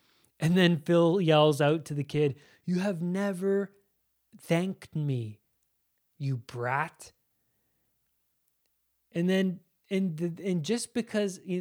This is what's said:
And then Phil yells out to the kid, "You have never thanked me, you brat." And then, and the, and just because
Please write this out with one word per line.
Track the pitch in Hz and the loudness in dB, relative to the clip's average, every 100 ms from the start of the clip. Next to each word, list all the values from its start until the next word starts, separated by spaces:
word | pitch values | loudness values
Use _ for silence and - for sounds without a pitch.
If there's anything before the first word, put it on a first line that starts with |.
| _ _ _ - | _ _ _ -4
And | 156 180 | 2 4
then | 175 170 | 4 2
Phil | - 170 170 190 | 2 4 4 4
yells | 160 151 151 143 | 4 6 6 4
out | 147 160 | 2 0
to | 156 | -4
the | 143 | -8
kid, | 139 147 147 131 _ _ | -4 0 0 -2 _ _
"You | - 180 | -4 -2
have | 202 175 | -2 -4
never | 175 190 202 180 196 196 196 _ _ _ _ _ _ - | -4 -2 -4 -4 -2 -2 -4 _ _ _ _ _ _ -12
thanked | - 165 190 185 - 156 | -2 -2 -2 -8 -10 -6
me, | 147 127 110 107 _ _ _ _ _ _ _ - | -4 -4 -6 -12 _ _ _ _ _ _ _ -8
you | 139 127 | -6 -6
brat." | - 123 120 135 160 - - _ _ _ _ _ _ _ _ _ _ _ _ _ _ _ _ _ _ _ _ | -8 -8 -4 -2 -4 -10 -20 _ _ _ _ _ _ _ _ _ _ _ _ _ _ _ _ _ _ _ _
And | 170 180 | -2 0
then, | 190 190 175 _ _ - | 2 0 -4 _ _ -6
and | 190 190 151 | -2 -2 -4
the, | 170 170 190 | -6 -6 -4
and | 180 | -2
just | 147 233 - | -2 -4 -4
because | 240 226 214 202 185 - 180 | -6 -4 -2 -4 -6 -6 -6